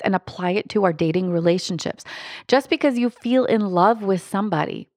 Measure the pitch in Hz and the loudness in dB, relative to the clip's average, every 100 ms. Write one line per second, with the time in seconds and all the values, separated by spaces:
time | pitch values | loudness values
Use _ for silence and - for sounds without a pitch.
0 | - 185 - - 180 196 - 214 190 160 | -2 -2 -4 -6 -2 -2 -2 0 0 2
1 | 165 175 185 170 175 180 - 165 - - | 0 0 0 0 2 0 -2 -6 -6 -8
2 | - - - - - 254 269 330 294 240 | -12 -16 -16 -16 0 0 2 0 2 2
3 | 240 - 233 254 - 220 202 180 190 226 | -2 -2 0 2 2 0 2 4 4 2
4 | 196 185 - 196 208 160 - - - | 0 -2 -2 -4 -2 -2 -2 -6 -14